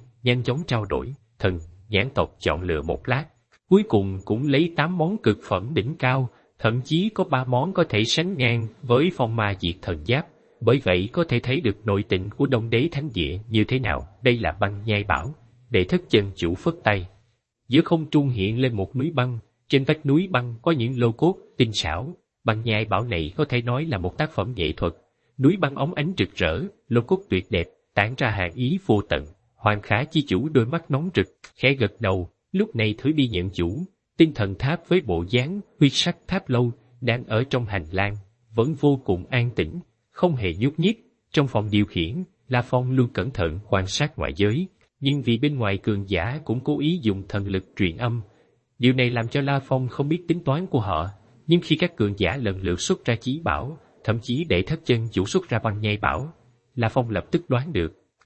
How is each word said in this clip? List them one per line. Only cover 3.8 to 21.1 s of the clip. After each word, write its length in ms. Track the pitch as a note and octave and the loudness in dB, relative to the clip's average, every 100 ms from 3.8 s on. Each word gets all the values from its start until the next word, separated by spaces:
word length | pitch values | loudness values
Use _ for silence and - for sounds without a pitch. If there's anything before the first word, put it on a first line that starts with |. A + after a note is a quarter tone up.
| G#3 | 4
cùng 300 | G#2+ G2 F#2+ | 0 0 -4
cũng 240 | - A2 D3 | -4 -2 2
lấy 240 | C3+ E3+ E3+ | 2 2 0
tám 220 | D3 F#3 | -2 0
món 200 | D#3+ A3 | -2 0
cực 160 | - G2+ | 0 0
phẩm 300 | - F#2+ G#2 | -2 -4 -2
đỉnh 200 | D#3+ G#2+ D#3+ | -2 -4 -2
cao, 300 | C3 C3 B2+ _ _ _ | 0 0 -2 _ _ _
thậm 220 | A2+ A#2+ | -2 0
chí 240 | B2 D#3+ G#3 | 0 0 0
có 100 | G#3+ | -2
ba 200 | F#3 C3+ | -2 -2
món 280 | B2+ B2 D#3 | 0 0 0
có 120 | F#3+ E3 | 0 0
thể 160 | G#2+ | 2
sánh 320 | A2+ - F3 F#3 | 0 0 -2 0
ngang 300 | B2 A#2 A2+ - | 0 0 -2 -6
với 280 | B2 A#2+ E3+ F3 | 2 4 4 2
phong 200 | A#2+ A2+ | -2 0
ma 180 | G#2 G2 | -2 -2
diệt 140 | F2 E2+ | -4 -4
thần 220 | - E2 | -6 -6
giáp, 220 | D#2 B2+ - _ _ - | 0 -2 -2 _ _ -4
bởi 200 | A2+ C3+ | 2 2
vậy 240 | C3+ F#2 F#2+ | 4 2 2
có 120 | - E3+ | -2 0
thể 120 | D#3+ | 0
thấy 200 | A#2+ C3+ | 0 0
được 260 | C3 F#2+ A2+ | 0 -2 0
nội 180 | G2 G#2 | 0 0
tình 220 | F#2+ F#2+ | -2 -2
của 160 | - C#3 | -2 0
Đông 240 | B2+ A#2 | 0 2
Đế 180 | A#2 C#3+ | 0 0
Thánh 180 | C#3+ D3+ | -2 -6
Địa 240 | G2+ D2 F2 G#2+ | -4 -4 -4 -2
như 160 | A2 | 2
thế 140 | G#2+ C3 | 2 0
nào. 300 | A#2+ C#2+ - - | -2 -4 -6 -2
Đây 160 | B2+ A#2+ | 0 2
là 140 | F2 | 0
băng 300 | D2+ G2 G2+ | 2 2 0
nhai 200 | A2 G#2 | -2 0
bảo, 300 | G2+ D2 F#2 D3+ - _ - | 2 0 -2 -12 -18 _ -2
đệ 140 | A2 | 0
thất 180 | F2+ F3+ - | 2 0 2
chân 220 | A2+ G2+ F#2+ | 2 2 -2
chủ 180 | E2+ | -4
phất 200 | F2+ - - | -2 -4 -2
tay. 240 | A2 G2+ F2+ _ _ _ _ _ - | 0 0 -4 _ _ _ _ _ 0
Giữa 120 | B2+ | 2
không 300 | E3 E3 D3+ | 2 0 2
trung 180 | D3+ C#3+ | 2 2
hiện 320 | G2+ F#2+ A2+ | 2 0 2
lên 160 | C3 A2+ | 0 0
một 200 | F#2+ B2+ | -4 -2
núi 140 | D3 | -2
băng, 280 | D#3 B2+ A#2 - _ - | 0 -2 -2 -12 _ 0
trên 160 | C#3 | 2
vách 220 | C3+ D3+ D3 | 2 0 2
núi 220 | C#3+ F#3+ | 2 2
băng 240 | C3+ A#2+ A2+ | -2 -2 -4
có 100 | - | 0
những 280 | D#3+ A#2 C3 | 2 0 2
lô 120 | A#2+ | 0